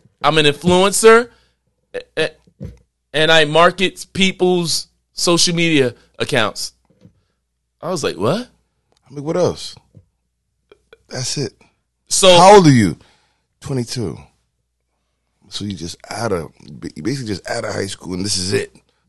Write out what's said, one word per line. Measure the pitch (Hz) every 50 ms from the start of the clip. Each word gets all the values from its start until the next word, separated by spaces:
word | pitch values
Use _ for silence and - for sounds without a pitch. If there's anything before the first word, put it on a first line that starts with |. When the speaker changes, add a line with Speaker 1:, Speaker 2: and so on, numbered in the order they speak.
| _ _ _ _ -
Speaker 1:
I'm | 143 151 156
an | 156
influencer, | 147 143 - - 175 180 180 190 202 196 - - 220 226 226 247 240 _ _ _ _ _ _ _ _ _ _ _ _ -
a-, | - - _ _
a-, | - 160 - - _ _ _ _ _ - - - _ _ _ _ _ _ _ -
and | 143 156 160
I | 160 160 156
market | 147 151 160 170 175 175 180 190 175 - - - _ _
people's | - 190 190 185 - 185 180 180 180 175 156 - - - _ _ _ _ _ _
social | - - 180 175 165 - 180 170
media | 165 170 170 160 143 127 120 113 _ _ _ _
accounts. | - 113 - 151 123 110 101 - - - - _ _ _ _ _ _ _ - _ _ _ _ _ _ _ _ _ _ _ _ _ _
I | - 156
was | 185 160 -
like, | 92 76
"What?" | 80 92 117 165 226 247 - _ _ _ _ _ _ _ _ _ _ _
Speaker 2:
I | _ 131
mean, | 147 135
what | 151 165
else? | 180 175 120 78 - - - - - _ _ _ - _ _ _ _ _ _ _ _ _ _ _ _ _ _ _ _ _ _ - _ _ _
That's | - 127 131 - -
it. | 151 135 - - _ _ _ _ _ _ _ _ _ _
Speaker 1:
So | _ - - - 190 180
Speaker 2:
How | 170 175 190 208
old | 208 180
are | 156
you? | 135 120 104 87 71 - - _ _ _ _ _ _ _ _ _ _ _
Twenty-two. | - - 139 127 117 - - 127 110 85 62 60 71 _ _ _ _ _ _ _ _ _ _ _ _ _ _ _ _ _ _ _ _ _ _ _ _ 98
So | 98 - 101
you | 104 101
just | 78 82 85 - - - -
out | - 104 113 117
of, | 98 87 76 67 _ _ - - 76 62 - - -
you | - 76
basically | 101 135 139 131
just | 107 101 87 - -
out | 123 120 110
of | 107 101
high | 104 101
school, | 95 95 - - - 92
and | 90 98
this | 107 104
is | 95 90 92 107
it. | 101 98 - _ _ _ _ _ _ _